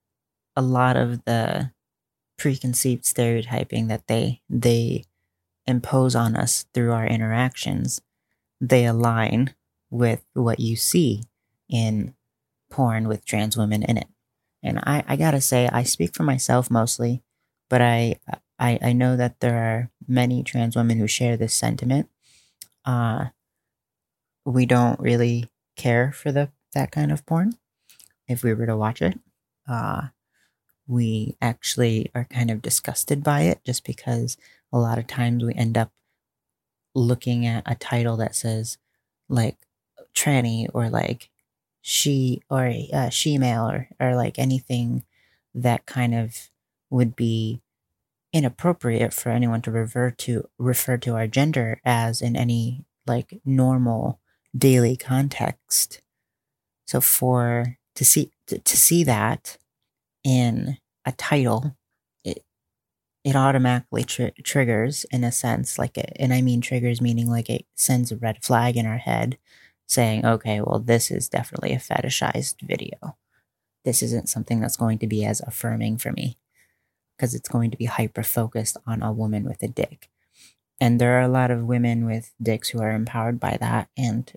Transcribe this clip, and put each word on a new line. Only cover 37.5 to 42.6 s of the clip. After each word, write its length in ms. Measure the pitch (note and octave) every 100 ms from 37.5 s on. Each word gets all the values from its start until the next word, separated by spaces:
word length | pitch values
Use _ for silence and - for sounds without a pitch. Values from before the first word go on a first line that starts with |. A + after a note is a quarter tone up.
| A#2 -
a 100 | A#2+
title 420 | - A#2+ A#2 A2+
that 180 | A2 -
says, 420 | A2+ A2 A#2 - _ _ _ _ -
like, 280 | B2 A2+ - _ _ _ - - -
tranny 520 | D3 C3+ A#2 A2+ A2+
or, 160 | A#2+ A#2
like, 400 | A#2 - A#2+ - _ _ _ _ _
she 600 | - - D3+ C#3 B2+ A#2+ -
or, 240 | C3+